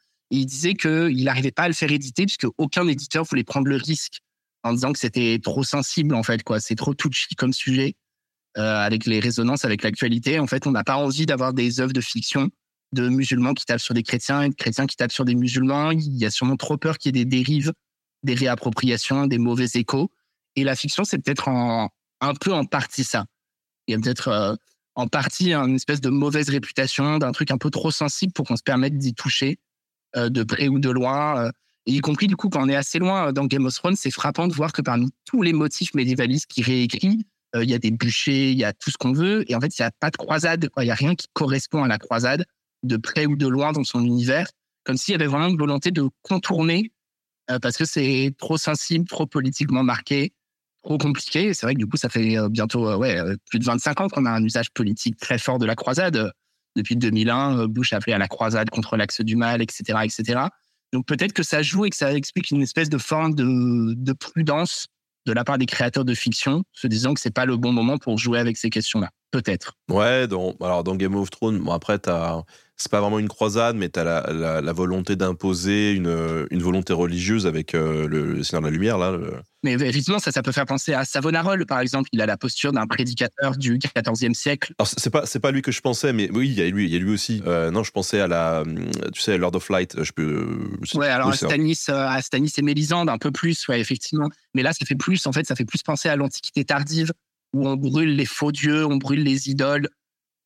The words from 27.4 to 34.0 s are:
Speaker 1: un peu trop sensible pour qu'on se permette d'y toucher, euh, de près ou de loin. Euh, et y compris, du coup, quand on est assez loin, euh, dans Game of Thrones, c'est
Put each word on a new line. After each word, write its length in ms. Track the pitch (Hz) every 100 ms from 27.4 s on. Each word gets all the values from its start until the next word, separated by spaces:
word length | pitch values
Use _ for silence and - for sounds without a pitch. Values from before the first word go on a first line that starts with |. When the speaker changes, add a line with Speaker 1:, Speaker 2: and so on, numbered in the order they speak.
| 147
Speaker 1:
un 80 | 135
peu 100 | 147
trop 220 | - 160
sensible 420 | - 147 - 190
pour 140 | - 135
qu'on 100 | 117
se 60 |
permette 340 | - 127 139 143
d'y 160 | 135
toucher, 460 | 113 - - 135 190 _ _ _ _ _ 123
euh, 140 | 120
de 120 | 127
près 240 | 113 - 143
ou 100 | 139
de 100 | 135
loin. 580 | 127 127 139 147 135 117
Euh, 40 | - _ _ -
et 60 |
y 60 | -
compris, 300 | 151 151 202
du 80 | 180
coup, 120 | 196
quand 140 | 156
on 60 | 135
est 80 | 139
assez 220 | 135 170
loin, 280 | 180 190 151
euh, 40 |
dans 120 | 135
Game 220 | 139 139 131
of 80 |
Thrones, 220 | - 175
c'est 160 | 196